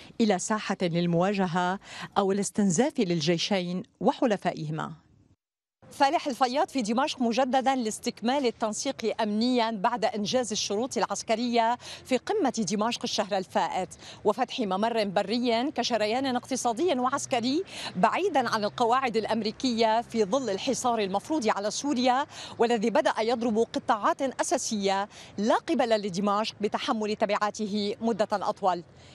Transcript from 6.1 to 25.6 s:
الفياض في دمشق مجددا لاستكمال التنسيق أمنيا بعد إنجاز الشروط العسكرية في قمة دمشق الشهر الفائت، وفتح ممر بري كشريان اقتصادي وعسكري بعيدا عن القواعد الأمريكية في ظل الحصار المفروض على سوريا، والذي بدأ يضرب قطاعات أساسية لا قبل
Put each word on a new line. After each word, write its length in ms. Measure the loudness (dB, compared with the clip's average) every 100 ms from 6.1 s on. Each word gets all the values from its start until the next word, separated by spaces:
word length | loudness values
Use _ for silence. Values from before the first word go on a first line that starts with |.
| 2 -2
الفياض 420 | 0 0 2 0
في 120 | 0
دمشق 400 | -2 0 0 0
مجددا 540 | -2 2 2 2 2 0
لاستكمال 720 | -2 -4 -6 -4 -2 0 0
التنسيق 760 | -2 -4 -4 -6 -4 -4 -2
أمنيا 500 | -2 0 2 2 0
بعد 340 | 0 0 0 -2
إنجاز 460 | -2 -2 -2 -2
الشروط 460 | -4 -2 -2 -2 -2
العسكرية 800 | -2 -2 -2 -2 2 2 2 0 -6 -16 -2
في 120 | -2
قمة 480 | 0 0 2 0 -2
دمشق 280 | 0 -2 -2
الشهر 340 | -4 -4 -2 -2
الفائت، 520 | 0 0 0 -2 -6 -10 -20 -2
وفتح 360 | 0 0 -2 -2
ممر 440 | -2 0 0 0
بري 680 | 0 0 0 0 0 0 0
كشريان 640 | -2 -2 0 0 0 0 -2
اقتصادي 640 | -2 -2 -2 0 0 2
وعسكري 640 | 0 -2 -2 0 0 -2 -4 -10 -8 2
بعيدا 540 | 2 4 0 0 0
عن 140 | 0
القواعد 540 | -2 0 2 2 2 -2
الأمريكية 840 | 0 -2 -2 -2 -2 2 2 2
في 240 | 0 0 2
ظل 240 | 0 0
الحصار 500 | -4 -2 0 0 0
المفروض 480 | 0 -2 -2 -2 0
على 240 | 0 -2
سوريا، 540 | -4 -2 0 2 2 0 -8 -14 0
والذي 300 | 2 4 2
بدأ 240 | 2 2 0
يضرب 380 | 0 0 0 0
قطاعات 640 | 0 -2 0 0 2 0
أساسية 880 | -2 -2 -2 0 -2 -2 0 0 -2 -8 -16 -4
لا 180 | 2
قبل 340 | 2